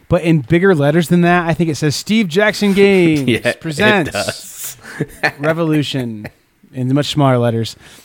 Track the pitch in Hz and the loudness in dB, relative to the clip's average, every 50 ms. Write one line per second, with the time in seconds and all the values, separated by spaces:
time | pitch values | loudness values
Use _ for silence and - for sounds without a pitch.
0 | _ _ 165 175 151 170 160 156 123 - 160 175 180 196 185 147 139 143 147 175 | _ _ -2 0 2 2 0 0 2 0 0 2 2 2 2 2 2 2 2 0
1 | 165 - 175 175 175 170 175 180 170 165 160 - 175 160 147 - 156 151 135 - | 0 2 2 2 4 2 2 2 0 -2 -2 -2 -2 -4 -2 -2 -2 -4 -4 -4
2 | - - 208 226 220 170 143 196 208 214 - - 208 202 190 202 196 202 196 185 | -4 0 0 0 0 2 2 4 4 4 0 0 0 2 4 4 4 4 6 4
3 | 175 165 156 147 135 120 113 107 - 120 123 - - 165 147 143 202 214 214 196 | 4 4 2 2 0 0 -2 0 0 -2 -4 -2 -8 -8 -4 0 2 2 2 2
4 | 151 - - 101 98 107 - - - - - - - - - - - - - - | 0 -2 -4 -4 -6 -6 -8 -10 -14 -18 -16 -14 -14 -14 -16 -16 -20 -20 -10 -8
5 | 147 - - - - 151 - 143 143 156 165 165 170 160 156 151 143 - - 135 | -10 -10 -6 -4 -4 -4 -4 -2 -4 -4 -2 -2 -2 0 0 0 -2 -2 -4 -6
6 | 127 117 110 104 107 - - _ _ _ _ _ _ _ - 131 127 127 131 147 | -6 -6 -10 -12 -14 -16 -18 _ _ _ _ _ _ _ -8 -6 -2 0 0 0
7 | 135 - - 147 143 135 127 123 120 120 113 113 113 - - - - - - - | 0 -2 0 0 2 2 2 2 0 0 -2 -2 -4 -6 -10 -16 -20 -20 -20 -20